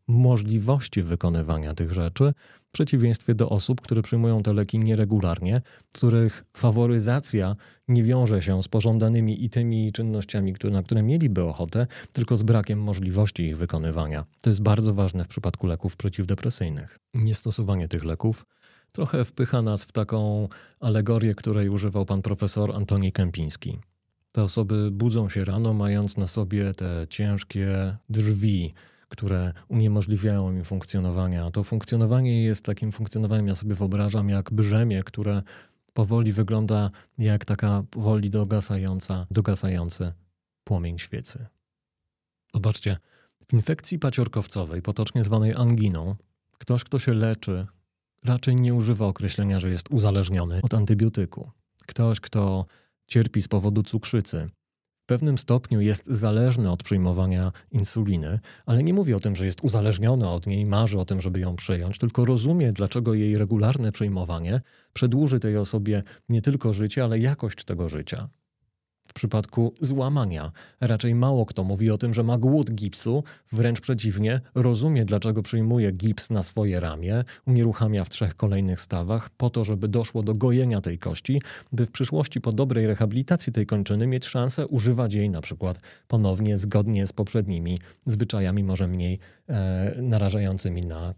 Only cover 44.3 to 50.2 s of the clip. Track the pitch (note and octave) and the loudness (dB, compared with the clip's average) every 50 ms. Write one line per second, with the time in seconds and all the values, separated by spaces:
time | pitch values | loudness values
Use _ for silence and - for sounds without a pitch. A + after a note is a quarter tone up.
44.3 | - A2 G2 - - G2+ F2+ D#2 E2 F2 F2 - E2+ - A2 - - A#2+ A2 G2 | 0 -4 -4 -4 -4 -6 -4 -4 -6 -6 -4 -4 -2 -2 -2 0 0 0 2 2
45.3 | A2 A2 G#2+ A2 A2+ - A#2+ A#2 A#2+ A2+ G#2+ G#2 F2 D#2+ E2 F#2 G#2 G#2 _ _ | 2 4 4 2 2 2 2 4 4 4 2 2 0 0 -4 -6 -6 -8 _ _
46.3 | _ _ _ _ _ - - - B2 B2 - - - B2+ - C3+ A#2 G#2+ A2 A2+ | _ _ _ _ _ -10 -4 -2 -2 -2 -2 -2 -4 -2 0 2 2 2 2 0
47.3 | A2 - - - F#2+ F2+ F#2+ G2 _ _ _ _ _ _ _ _ _ _ - B2 | 0 -2 -4 -6 -4 -4 -6 -8 _ _ _ _ _ _ _ _ _ _ 0 0
48.3 | B2 B2 - C3 B2 B2 B2 B2 A#2+ A#2+ A2 A2+ A#2+ G2+ A2 G2 F#2 - G#2 F#2+ | 0 2 2 2 2 4 4 4 2 2 2 2 2 2 2 0 0 0 -2 -4
49.3 | - - G2+ G2 G2 F#2+ F2 F#2 F2+ F2 - - D3 A#2+ G2+ G#2 G2 G2 | -2 0 0 0 0 0 0 -2 -2 -4 -4 0 0 2 4 4 4 2